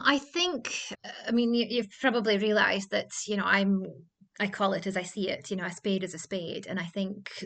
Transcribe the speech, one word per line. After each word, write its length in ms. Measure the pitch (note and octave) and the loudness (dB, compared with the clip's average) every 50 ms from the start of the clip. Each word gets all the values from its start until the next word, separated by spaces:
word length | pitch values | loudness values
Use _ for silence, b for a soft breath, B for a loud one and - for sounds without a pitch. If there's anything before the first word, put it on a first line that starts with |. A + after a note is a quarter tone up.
| - | 8
I 140 | B3+ C#4+ C#4 | 4 2 2
think, 560 | - - - F4 F4 F4+ F4 B3 - - - - - - G#3+ - - G3+ - - - | 0 -2 -2 0 0 0 0 -2 -4 -6 -8 -8 -8 -8 -10 -12 -12 -14 -16 -10 -4
I 40 | - | 0
mean, 220 | A#3 A#3+ A#3+ A#3 A#3 | 2 4 4 4 4
you, 140 | A#3+ A#3+ G3+ | 2 2 2
you've 220 | A3+ A#3+ A3+ G3+ - - | 0 0 -2 -2 -2 0
probably 380 | - C4+ A3+ A#3+ G#3 A3 G#3 G3 | 2 2 2 4 4 4 4 4
realised 520 | G#3 G#3+ G#3 G#3 G3 G3 F#3+ G3+ G3 - | 4 4 4 4 4 4 4 0 0 0
that, 200 | - G3+ G3 - - - - | -2 -2 -2 -4 -6 -8 -6
you 100 | - G#3 | -2 -2
know, 80 | G3+ F#3 | 0 2
I'm, 380 | F3+ G3 G3 G3 G3 G3 F#3+ F#3+ F#3 - - - - _ _ _ _ _ - | 4 4 4 6 4 4 2 0 -2 -8 -14 -18 -20 _ _ _ _ _ -2
I 60 | G#3 | -2
call 260 | G3+ G3 - G#3 F#3+ - | -2 0 2 2 2 2
it 120 | E3 E3 | 0 -2
as 100 | G3 F#3 | -2 -2
I 60 | F#3 F3+ | -2 -4
see 280 | F3+ - A3 F#3+ F#3 | -4 -4 -4 -2 -2
it, 200 | - - - - | -2 -4 -6 -6
you 60 | G3+ | -6
know, 80 | F#3 F3 | -4 -4
a 60 | F3 | -6
spade 340 | E3+ - - G#3+ G3 F#3+ F#3 | -6 -4 -2 0 0 0 0
is 100 | F#3 F3+ | -4 -6
a 40 | E3 | -10
spade. 480 | - - G3+ F#3+ E3+ E3 - - G3 - | -8 -6 -6 -6 -4 -6 -6 -8 -6 -6
And 100 | - F#3+ | -6 -4
I 60 | F3 | -6
think 460 | E3+ - G3+ G3 F#3+ G3+ G#3+ G3 - - - - | -4 -4 -4 -4 -4 -4 -8 -12 -12 -12 -10 -10